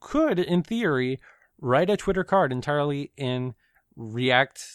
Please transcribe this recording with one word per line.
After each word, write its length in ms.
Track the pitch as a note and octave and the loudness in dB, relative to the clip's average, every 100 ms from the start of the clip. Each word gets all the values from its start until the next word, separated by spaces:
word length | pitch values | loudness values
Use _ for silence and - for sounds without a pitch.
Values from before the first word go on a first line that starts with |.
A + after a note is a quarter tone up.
could, 380 | - D4 D#4 F3+ | -4 0 2 2
in 240 | F3 F3 | 0 0
theory, 580 | - A3+ G3 C3 B2+ C3 - _ _ _ | 0 -2 0 0 -2 -4 -10 _ _ _
write 300 | B2 C3+ F#3 | 0 2 4
a 60 | G3+ | 0
Twitter 280 | G3 F#3 | 0 -2
card 260 | F3 G3 C#3+ | 2 2 2
entirely 600 | B2+ D3 D3 D3 C#3+ - - | 0 -2 0 0 -4 -8 -6
in 380 | B2+ B2+ B2+ - _ _ _ - | -4 -4 -6 -10 _ _ _ -16
React 680 | A2+ A#2 B2+ B2+ C3+ - - | -10 -2 2 2 2 -4 -20